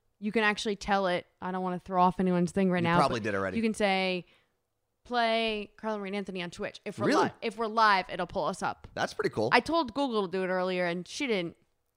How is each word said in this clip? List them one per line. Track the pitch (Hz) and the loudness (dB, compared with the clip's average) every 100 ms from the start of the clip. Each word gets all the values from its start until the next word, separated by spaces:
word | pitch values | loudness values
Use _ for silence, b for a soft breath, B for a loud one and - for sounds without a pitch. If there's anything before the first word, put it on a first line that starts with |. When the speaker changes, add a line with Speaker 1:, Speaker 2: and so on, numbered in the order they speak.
| _ _ | _ _
Speaker 1:
you | 208 | -2
can | 226 | 2
actually | 214 208 226 196 | 2 2 -4 -4
tell | - 196 190 | 0 2 2
it, | 175 - _ | 0 -4 _
I | 185 | -6
don't | 185 | -4
wanna | 185 180 | -2 -4
throw | - 185 | -2 4
off | 180 - | 4 4
anyone's | 185 180 175 | 2 4 2
thing | - 190 | 2 2
right | 180 | 2
Speaker 2:
You | |
Speaker 1:
now, | 170 175 | 4 4
Speaker 2:
probably | 139 123 | 4 2
Speaker 1:
but | |
Speaker 2:
did | 107 | -2
already. | 98 95 226 | -2 -2 0
Speaker 1:
you | |
can | 220 | -2
say, | 208 208 190 190 180 - b b b _ _ _ _ | 0 2 2 0 -2 -6 b b b _ _ _ _
"Play | - 240 226 226 226 214 202 - | -6 0 2 2 0 -4 -8 -8
Carla | 220 214 | -6 -4
Marie | 196 | -4
and | 202 | -6
Anthony | 196 185 | -6 -8
on | 175 | -8
Twitch." | - 139 - - | -8 -10 -8 -12
If | - | -2
we're | - | 2
Speaker 2:
Really? | 294 | 2
Speaker 1:
li-, | 254 - | 2 -2
if | 233 202 | -10 -4
we're | 226 | -2
live, | 220 220 190 180 | 4 6 6 2
it'll | 180 180 | -6 -4
pull | 196 151 | -2 -4
us | 185 | -2
up. | 175 - - | -6 -6 -10
Speaker 2:
That's | - - | -4 -4
pretty | - 202 | -2 -4
cool. | - 113 | 0 4
Speaker 1:
I | 240 | 4
told | 240 330 269 | 4 0 0
Google | 240 277 220 190 | -2 -2 -2 -2
to | |
do | 190 | -2
it | 185 | -2
earlier, | 185 185 180 180 | -2 -2 0 -2
and | 175 175 | -4 -8
she | - 277 | -6 -2
didn't. | 208 170 - _ _ _ | -2 -4 -10 _ _ _